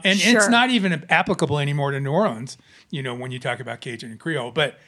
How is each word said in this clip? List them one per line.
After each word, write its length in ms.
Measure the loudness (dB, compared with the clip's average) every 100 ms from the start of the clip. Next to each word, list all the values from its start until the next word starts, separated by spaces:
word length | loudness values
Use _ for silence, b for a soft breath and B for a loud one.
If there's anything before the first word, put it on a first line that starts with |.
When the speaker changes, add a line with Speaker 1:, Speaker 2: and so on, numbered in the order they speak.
| 2
Speaker 1:
and 80 | 2
it's 40 |
Speaker 2:
Sure. 280 | 4 6 6
Speaker 1:
not 200 | 4 4
even 360 | 2 0 -2 2
applicable 500 | 2 2 0 0 0
anymore 320 | -2 -2 -2
to 80 | -2
New 120 | -2
Orleans, 460 | 0 0 -2 -10 -16 b b b
you 140 | -8
know, 100 | -8
when 180 | -8 -8
you 80 | -6
talk 200 | -6 -6
about 220 | -8 -12
Cajun 300 | -12 -12 -14
and 80 | -12
Creole, 320 | -6 -6 -4
but, 280 | -2 -2 b